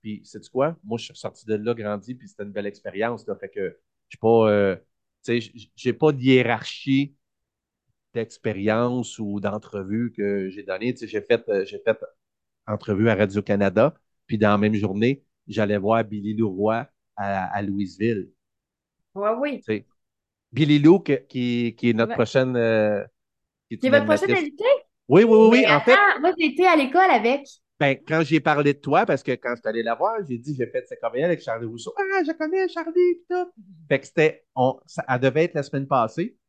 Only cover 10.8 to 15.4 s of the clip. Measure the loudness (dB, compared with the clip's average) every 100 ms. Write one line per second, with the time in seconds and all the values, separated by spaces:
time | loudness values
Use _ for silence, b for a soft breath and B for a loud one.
10.8 | -6 -6 -8 -8 0 -2 0 -2 -2 -4
11.8 | -4 -4 -6 _ _ _ _ _ -10 -10
12.8 | -4 0 2 2 0 -2 -2 0 2 2
13.8 | 0 0 _ _ _ 0 2 2 2 0
14.8 | -2 0 -2 -2 _ _